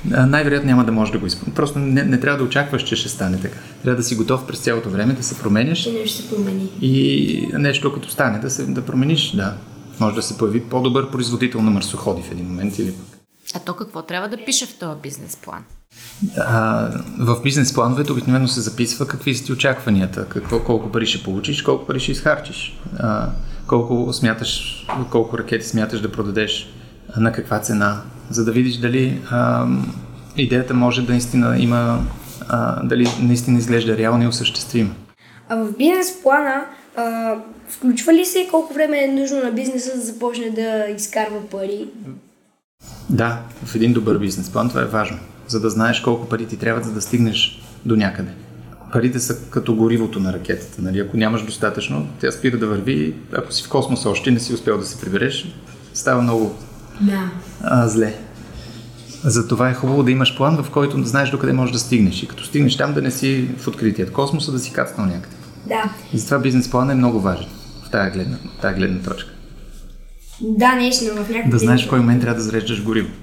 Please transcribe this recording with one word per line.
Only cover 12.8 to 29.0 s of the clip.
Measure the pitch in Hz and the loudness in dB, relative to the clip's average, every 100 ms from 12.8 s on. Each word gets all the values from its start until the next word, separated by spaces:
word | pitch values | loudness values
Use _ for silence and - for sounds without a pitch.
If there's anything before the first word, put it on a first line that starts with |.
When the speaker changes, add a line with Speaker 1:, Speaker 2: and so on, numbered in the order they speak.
| 95 | -4
Speaker 1:
пък. | - - - _ _ - | -6 -16 -20 _ _ -10
Speaker 3:
А | 175 | -8
то | - | -8
какво | 175 220 160 | -8 -10 -12
трябва | 160 180 202 | -8 -6 -6
да | 226 | -8
пише | 277 262 247 | -4 -4 -4
в | - | -10
този | 170 147 | -10 -10
бизнес | 143 135 - - | -12 -14 -14 -16
план? | - - - - _ - - - 202 - | -14 -14 -16 -20 _ -20 -20 -6 -4 -2
Speaker 1:
А, | - 113 113 110 113 113 - - | 0 2 2 0 -2 -4 -8 -2
в | 120 117 | 0 2
бизнес | 135 143 127 | 2 2 2
плановете | - 120 127 143 | 2 2 2 0
обикновено | 127 120 127 127 | 0 2 2 2
се | 120 | 0
записва | 107 110 117 - 135 | -4 -2 -2 -2 -4
какви | 127 143 | -2 -2
са | 120 | -2
ти | - | -4
очакванията, | 131 139 131 - 101 92 - 98 | 0 0 0 2 2 2 -2 -4
какво, | - - 113 | -6 -2 -2
колко | - 113 107 | 2 0 0
пари | 113 110 | -2 0
ще | 95 | -2
получиш, | 98 95 - 143 | -4 -4 -2 -2
колко | - 135 - | 0 0 0
пари | 135 | -4
ще | - | -2
изхарчиш, | 131 151 - - 175 - - - - | 0 0 0 -4 -10 -10 -10 -10 -4
а, | 113 107 117 - - - - | -2 0 -2 -2 -4 -6 2
колко | 123 117 120 123 | 2 2 0 0
смяташ, | - 117 110 110 - - - - 131 120 | 2 0 0 -4 -6 -8 -10 -8 -6 0
колко | 117 113 113 | 0 2 -4
ракети | - 113 - | -2 -4 -2
смяташ | 113 107 113 | -2 -2 -2
да | 101 | -4
продадеш, | 113 101 104 107 - - - - - - 107 | -4 -2 -2 -2 -4 -6 -18 -20 -20 -8 2
на | 113 | 2
каква | 117 - 107 | 0 -2 -2
цена, | - 107 104 104 - - - | 0 2 2 0 -8 -16 -6
за | 117 | 0
да | 113 | 2
видиш | 113 127 120 | 2 2 0
дали, | 120 127 | 0 2